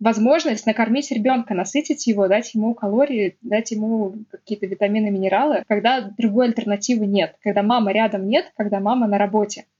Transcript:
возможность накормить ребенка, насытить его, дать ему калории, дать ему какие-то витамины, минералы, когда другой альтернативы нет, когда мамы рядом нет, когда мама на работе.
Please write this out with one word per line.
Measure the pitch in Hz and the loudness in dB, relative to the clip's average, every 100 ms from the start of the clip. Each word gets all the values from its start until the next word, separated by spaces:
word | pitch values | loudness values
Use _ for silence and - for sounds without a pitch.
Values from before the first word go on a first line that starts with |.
возможность | 220 208 233 320 311 214 220 | 0 2 4 4 2 -2 -2
накормить | 214 220 262 285 | 0 0 0 -2
ребенка, | 233 247 254 233 | -2 0 0 -2
насытить | 185 190 285 302 285 233 | -4 -2 -4 -2 -2 0
его, | 202 190 | 2 2
дать | 214 233 | 2 0
ему | 220 226 | -2 -2
калории, | 233 202 220 285 233 190 - | -2 -2 0 0 0 -2 -4
дать | 226 214 220 | -2 -2 -2
ему | 214 220 220 196 214 214 | -4 -2 -2 -2 -6 -16
какие-то | - - 208 190 | -20 -10 -8 -6
витамины, | 190 202 214 214 | -2 0 0 0
минералы, | 190 190 196 294 226 - | 0 0 2 2 0 0
когда | 208 226 254 | 0 2 0
другой | 202 226 226 214 247 | -2 -2 0 2 2
альтернативы | 226 208 202 226 233 202 | 0 -2 -4 -2 -2 0
нет, | 202 247 - | 2 0 -2
когда | 208 202 | -2 0
мамы | 208 240 202 | 2 2 2
рядом | 208 220 202 190 | 2 0 -2 0
нет, | 294 - - | 0 -2 -6
когда | 208 196 | -4 -2
мама | 202 247 214 | 0 0 0
на | 202 | 0
работе. | 202 214 208 - - | 2 0 -2 -6 -16